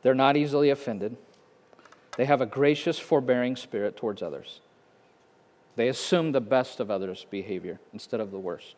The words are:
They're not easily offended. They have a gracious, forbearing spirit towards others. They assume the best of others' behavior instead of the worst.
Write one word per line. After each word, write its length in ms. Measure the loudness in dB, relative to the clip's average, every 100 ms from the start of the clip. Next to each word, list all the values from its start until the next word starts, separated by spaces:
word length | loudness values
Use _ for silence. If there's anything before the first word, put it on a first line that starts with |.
They're 140 | 4 4
not 200 | 6 4
easily 360 | 2 2 4
offended. 440 | 2 -2 -6 -6 -8 -20 _ _ _ _ -20 -20 -20 _ -4
They 80 | 2
have 160 | 4
a 60 | 2
gracious, 500 | 2 2 4 0 -4
forbearing 580 | 2 0 4 0 0 -4
spirit 420 | -6 -4 -4 -4
towards 260 | -6 -4
others. 380 | -8 -8 -14 -20 _ _ _ _ _ _ _ _ _ _ _ 0
They 140 | 0
assume 420 | 0 0 2 2
the 100 | 0
best 380 | 2 0 0 -6
of 100 | -4
others' 380 | -4 -4 -8 -10
behavior 500 | -10 -6 -8 -8 -12 -14
instead 260 | -18 -8 -6
of 120 | -6
the 80 | -8
worst. 340 | -8 -8 -12